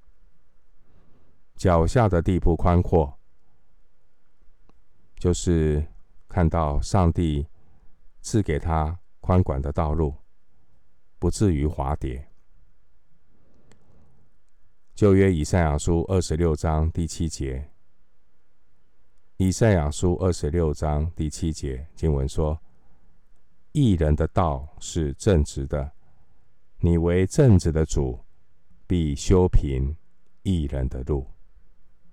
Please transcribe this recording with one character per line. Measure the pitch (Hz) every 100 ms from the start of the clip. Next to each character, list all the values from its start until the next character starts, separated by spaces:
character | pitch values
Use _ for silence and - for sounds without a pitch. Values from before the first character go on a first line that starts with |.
| - - - - - - - - - - - - - - - -
脚 | 95 85 80
下 | 127 107
的 | 87
地 | 98 87
步 | 87 80
宽 | 90 87
阔， | - 87 71 - - - - - - - - - - - - - - - - - - - - -
就 | 90
是 | 85 90 82 78 76 80 - - - -
看 | 92 80
到 | 85 76 73
上 | - 101 85
帝 | 92 82 73 71 - - - - - - -
赐 | - 110
给 | 90 71
他 | 85 80 78 87 - -
宽 | - 90
广 | 87 67
的 | 69
道 | 87 76
路， | 78 76 69 - - - - - - - - - -
不 | 87
至 | - 104
于 | 73 76
滑 | - 67 78
跌。 | 67 62 - - - - - - - - - - - - - - - - - - - - - - - - - - -
旧 | - 104 95
约 | 95
以 | 82 76
赛 | 95
亚 | 80 73
书 | - 82 -
二 | 95
十 | - 80
六 | 85
章 | 76 82 78 80
第 | 87 82
七 | - 80
节 | - 67 65 73 - - - - - - - - - - - - - - - - -
以 | 95
赛 | - 113
亚 | 90 73
书 | - 90 87
二 | 92
十 | 85 76
六 | 85 78
章 | 71 78 76 80
第 | 85 78
七 | - 82
节 | 76 71 65 73
经 | - 80
文 | 69 67
说 | - 76 76 - - - - - - - - - - -
：“义 | 147 123
人 | 85 78 78
的 | 80
道 | - 85 67 73 -
是 | - 85 73 67
正 | 107 82
直 | 71 69 67
的， | 71 67 - - - - - - - - -
你 | 87 85
为 | 85 90 92
正 | - 135 92
直 | 85
的 | 78 80
主， | 73 65 60 - - - - - - -
必 | 90 76
修 | 71 - 92 90
平 | - 71 65 69 - - - - -
义 | 95 87 71
人 | 67 64
的 | 64
路。” | 65 71 64 - - - - - - - -